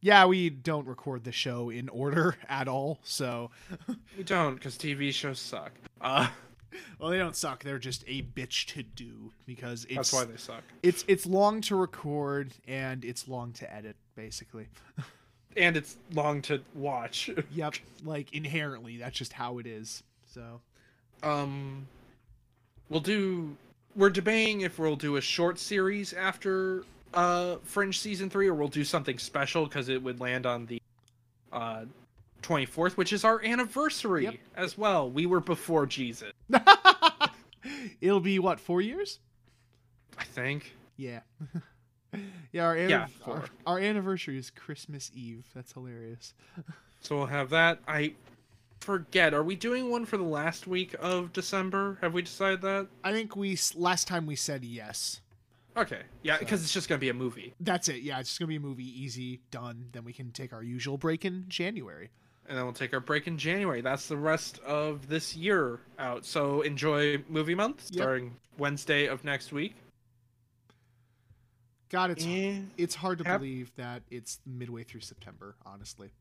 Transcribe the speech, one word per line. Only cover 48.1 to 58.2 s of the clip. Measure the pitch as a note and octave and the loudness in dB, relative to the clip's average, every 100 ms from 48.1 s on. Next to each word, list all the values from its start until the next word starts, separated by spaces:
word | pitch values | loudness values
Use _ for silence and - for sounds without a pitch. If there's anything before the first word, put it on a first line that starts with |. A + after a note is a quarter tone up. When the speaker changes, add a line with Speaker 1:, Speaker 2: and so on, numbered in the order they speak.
| - - - _ _ _ - | -2 -20 -20 _ _ _ -16
Speaker 2:
forget. | - G3 D#3+ F#3+ E3 | -4 -2 0 4 6
Are | D3 | 6
we | D#3 F#3+ | 0 -2
doing | A#3 B3 B3+ | -2 -2 0
one | A#3+ A3+ | -2 -2
for | G3+ | -2
the | |
last | F3 D3+ D#3 E3 - | 0 0 -2 -4 -4
week | F#3 F#3 - | -2 -2 -4
of | E3+ F3+ F3 | -2 -2 -2
December? | F3+ F#3 G3 F#3 F#3+ G3 G3 | -6 -2 -2 0 0 0 0
Have | E3+ | -2
we | E3+ | -2
decided | F3 - G3 F#3+ | -4 0 0 2
that? | F#3+ G3 G3 - | 0 -2 -4 -6
Speaker 1:
I | F#3 | -2
think | G#3+ A3 | -2 -2
we | G3 G3 | -4 -2
s-, | F#3 - | 0 -2
last | D#3 F3 F3+ - | 0 2 2 0
time | F3+ D#3 | -2 -2
we | C#3+ | -4
said | - C#3+ | -4 -4
yes. | A#2+ A#2 G#2+ - - - _ _ _ _ _ - | -8 -10 -10 -6 -6 -8 _ _ _ _ _ 0
Speaker 2:
Okay. | A3 G2+ - - | 0 -2 -10 -8
Yeah, | D3+ D#3 | 2 2
Speaker 1:
So | - | 2
Speaker 2:
'cause | G#3 | 0
it's | D#3+ | 0
just | F#3+ - | -2 0
gonna | D3+ | 0
be | C3 | 2
a | |
movie. | A#2+ B2+ A2+ B2+ - | 0 -2 -4 -14 -8
Speaker 1:
That's | E3+ F3+ - | 0 0 0
it. | C3 | -2
Yeah, | C3+ C3+ | -4 -6